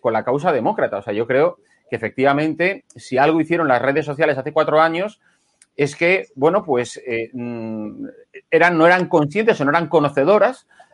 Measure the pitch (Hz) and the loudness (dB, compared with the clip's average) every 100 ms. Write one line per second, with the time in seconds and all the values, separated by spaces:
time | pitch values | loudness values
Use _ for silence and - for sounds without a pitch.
0 | 120 110 110 143 175 135 139 214 120 101 | -4 -2 -2 -2 0 0 -2 -2 -2 -4
1 | 110 104 117 131 170 175 _ _ - 113 | -6 -4 0 2 0 -2 _ _ -10 -8
2 | 110 - 139 143 156 151 180 196 _ 117 | -8 0 0 2 -2 -2 -2 -4 _ -20
3 | - 127 151 160 156 170 151 123 131 143 | -6 0 2 2 0 -2 2 2 2 -2
4 | 147 143 156 135 139 156 151 151 165 165 | -4 -2 -2 -2 -2 -2 2 2 2 0
5 | 208 - _ _ _ _ _ - 143 - | -6 -10 _ _ _ _ _ -4 -4 0
6 | 170 185 - 131 147 196 175 123 117 - | 0 0 -2 -2 0 0 0 -2 -2 -10
7 | 131 113 113 127 120 117 113 110 107 107 | -8 -6 -6 -10 -10 -10 -10 -8 -10 -12
8 | 110 - _ - - 160 175 165 170 180 | -16 -16 _ -20 -2 2 4 6 4 4
9 | 175 165 147 190 226 196 139 165 160 165 | 2 0 0 0 0 0 2 0 0 0
10 | 147 143 143 208 208 262 _ _ _ | 0 0 2 4 2 -2 _ _ _